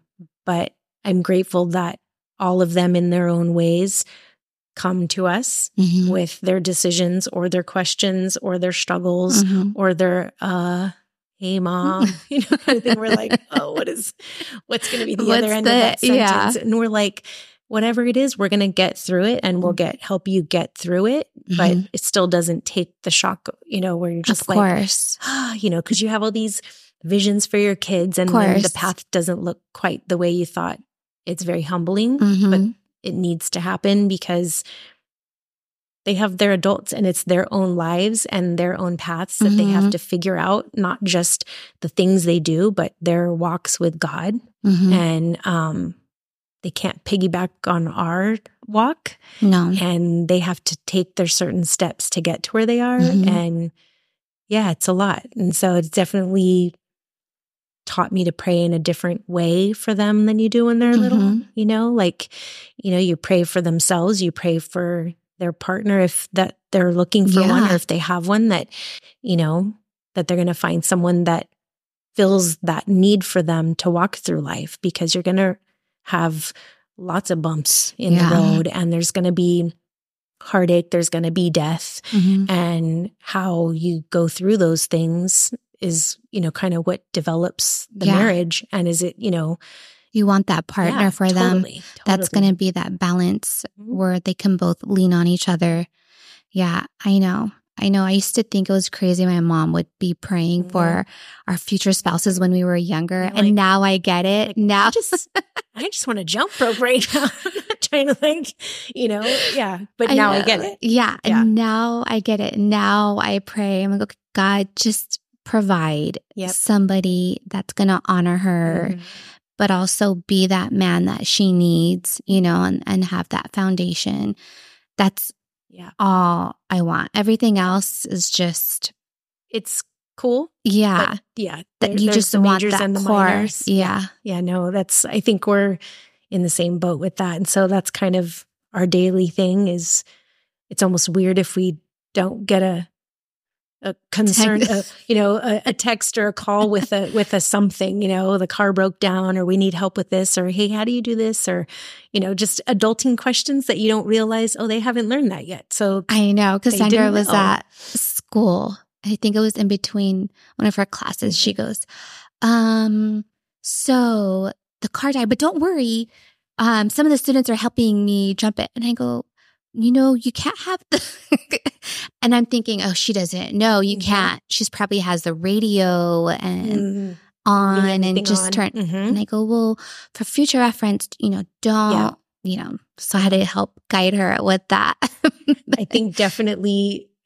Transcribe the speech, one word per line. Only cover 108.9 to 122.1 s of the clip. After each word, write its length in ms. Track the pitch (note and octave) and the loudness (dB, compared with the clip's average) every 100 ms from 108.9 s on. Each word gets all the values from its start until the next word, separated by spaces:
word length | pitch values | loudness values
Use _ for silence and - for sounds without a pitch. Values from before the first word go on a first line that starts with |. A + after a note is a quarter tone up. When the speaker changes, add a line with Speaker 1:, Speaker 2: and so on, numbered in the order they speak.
| B3+ | -4
Speaker 1:
you 140 | A#3+ | -2
know, 120 | G#3 A3+ G4 B4+ | -2 -2 -2 -2
yeah. 260 | C#4 G#3 F3+ G3+ - | -2 -4 -6 -10 -4
But 140 | A#3 | 2
Speaker 2:
I 40 | C4+ | 4
Speaker 1:
now 160 | G#3 | 4
I 80 | G3 | 2
Speaker 2:
know. 60 | G3+ | 2
Speaker 1:
get 160 | G#3 | 0
it. 160 | G3+ G3+ | -2 -4
Speaker 2:
Yeah. 360 | A#3 A#3+ A#3 - A3 | 0 2 2 -2 0
Speaker 1:
Yeah. 160 | A3 | 2
Speaker 2:
And 140 | A3+ A3 | 4 4
now 500 | A3+ A3 A#3 A#3 - | 2 0 0 -2 -2
I 140 | A3+ | -2
get 180 | G3+ G#3 | 0 -2
it. 180 | G3+ - | -2 0
Now 600 | G#3 G#3 G3+ G#3 G#3 G3+ | 0 2 2 2 2 0
I 200 | - G3 | 0 -2
pray. 440 | G3 G#3+ G3+ F#3+ | -4 -4 -2 0
I'm 80 | G3 | 0
like, 100 | G3+ | -2
"Okay, 120 | G#3 - _ | -4 -10 _
God, 360 | - G3 G3+ G3 - | -2 0 2 -2 -2
just 420 | A3 G#3+ - - _ _ | -2 -2 -6 -12 _ _
provide 760 | - A3 G3 F3+ D#3+ D3+ D3+ - _ - | -2 0 2 0 0 -2 -4 -6 _ -10
Speaker 1:
Yep. 140 | F#3 | -6
Speaker 2:
somebody 920 | - - G3+ G3 F#3+ F#3 F3+ F3+ - - | -4 0 2 4 2 0 0 0 -4 -8
that's 260 | F#3+ - | -10 -8
gonna 280 | - G3 F#3 - | 0 2 2 0
honor 320 | F3+ F3 F3 | 2 2 2
her, 540 | F#3+ F3 E3 E3 E3+ | 2 2 0 0 -2
Speaker 1:
Mm-hmm. 80 | F3+ - - - - _ - | -6 -10 -20 -20 -20 _ -2
Speaker 2:
but 140 | G3+ | 0
also 440 | F#3 F#3 - G3+ F3+ - | 2 0 0 0 0 0
be 200 | G3 F#3 | 2 2
that 260 | F#3+ F3+ | 0 0
man 320 | G3+ F3+ F3 F3+ | 0 2 2 0
that 200 | - - | -2 -2
she 280 | - G3 | 2 4
needs, 640 | F3+ F3 E3 E3 F3+ - | 4 4 4 2 0 -4